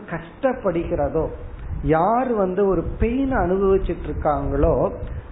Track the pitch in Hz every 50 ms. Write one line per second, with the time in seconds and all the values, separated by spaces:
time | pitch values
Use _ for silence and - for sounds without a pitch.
0 | 202 - 170 160 - - - - - 262 254 - - 196 165 170 165 170 175 151
1 | 143 135 143 160 151 123 - - - - - - - - - - - 143 156 160
2 | 170 202 226 247 262 254 240 208 196 185 185 190 202 196 185 165 160 - - -
3 | 214 226 240 269 269 269 254 220 180 175 185 196 196 190 190 185 - - 170 -
4 | - 151 147 - - 156 147 139 139 139 139 139 151 170 147 123 156 202 - -
5 | - - - - - -